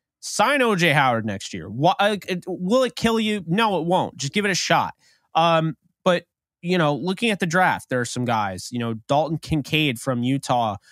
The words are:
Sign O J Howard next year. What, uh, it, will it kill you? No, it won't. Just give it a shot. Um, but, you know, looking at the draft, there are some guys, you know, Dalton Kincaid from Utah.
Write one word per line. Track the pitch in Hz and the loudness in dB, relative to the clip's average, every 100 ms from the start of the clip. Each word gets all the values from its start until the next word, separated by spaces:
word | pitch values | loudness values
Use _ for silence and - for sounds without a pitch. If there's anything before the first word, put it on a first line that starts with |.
| _ _ | _ _
Sign | - - 220 285 | -6 0 2 4
O | 240 196 | 2 2
J | 170 | 4
Howard | 143 135 113 107 | 4 4 2 -2
next | 98 - | -6 -8
year. | 95 82 | -12 -10
What, | 110 160 190 | 0 2 4
uh, | 202 208 - | 2 0 -4
it, | 180 175 | -6 -6
will | 175 180 254 | -6 0 2
it | 254 - | 0 0
kill | 226 226 | 0 2
you? | 214 208 160 | 0 -2 -2
No, | 190 226 180 | 0 2 0
it | 170 | 0
won't. | 185 117 - | 0 0 -6
Just | 139 | -6
give | 208 | -2
it | 202 | -2
a | 180 | -2
shot. | - 160 101 - _ _ _ 156 | 2 0 0 -6 _ _ _ 2
Um, | 170 165 160 - _ _ | 2 2 0 -6 _ _
but, | 190 175 - _ _ _ | 0 0 -2 _ _ _
you | 170 180 | -2 2
know, | 151 147 | 2 0
looking | 175 190 233 | -2 -2 -2
at | 202 | 0
the | 180 | 0
draft, | 175 175 101 - | 2 2 2 -2
there | 127 | -4
are | 120 | -2
some | 123 123 | -4 -2
guys, | 113 101 92 - | 0 -2 -6 -8
you | 120 | -6
know, | 117 113 - | -6 -6 -2
Dalton | 139 156 160 | 0 0 -4
Kincaid | - 156 131 156 151 117 | -2 -4 0 0 0 -2
from | - 123 | -4 -2
Utah. | 123 135 - 123 113 98 - | -2 -2 0 0 0 -4 -10